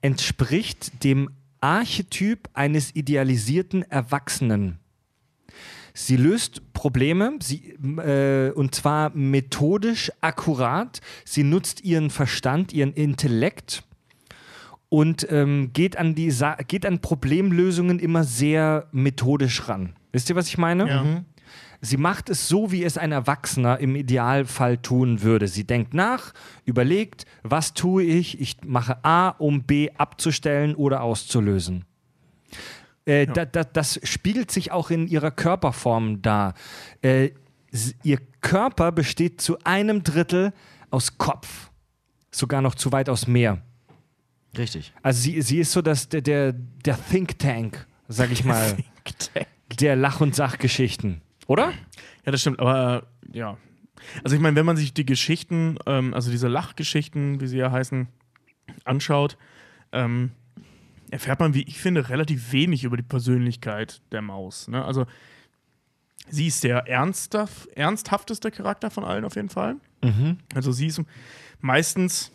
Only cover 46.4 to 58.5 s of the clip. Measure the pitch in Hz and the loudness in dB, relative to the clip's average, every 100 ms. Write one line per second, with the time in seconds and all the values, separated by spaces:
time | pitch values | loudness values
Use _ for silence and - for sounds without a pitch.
46.4 | 139 123 123 - - 120 - 185 185 - | 2 -2 -10 -4 -2 -2 0 0 0 -2
47.4 | 143 117 113 - - _ - 113 123 123 | -2 0 -4 -8 -20 _ -10 -2 0 2
48.4 | 127 113 110 101 - _ - - - - | 2 2 2 -2 -8 _ -18 -12 -8 -6
49.4 | - _ _ - 143 135 139 135 151 139 | -8 _ _ 0 2 4 2 2 0 2
50.4 | 139 120 127 - 123 - 104 85 _ _ | -2 0 -2 0 -2 -2 -6 -6 _ _
51.4 | - 147 302 - - - - - - 135 | 0 2 2 -2 -16 -20 -20 -10 -4 -2
52.4 | 151 127 127 131 127 123 - _ - 117 | -2 0 2 2 2 -2 -6 _ -16 -10
53.4 | 110 101 _ _ - - - 147 - 143 | -10 -12 _ _ -20 -20 -18 -10 0 2
54.4 | 160 147 165 160 143 139 135 127 - 165 | 4 4 4 2 -2 -2 0 0 0 -2
55.4 | - 170 165 156 - 135 127 - 120 120 | -2 -2 -2 -2 -2 0 0 -2 -2 -2
56.4 | 120 127 175 - 151 156 147 147 143 139 | 0 -2 -4 -8 -4 -4 -4 -4 -4 -4
57.4 | 135 127 127 127 127 131 123 _ _ _ | -4 -2 0 0 -2 -4 -6 _ _ _
58.4 | _ | _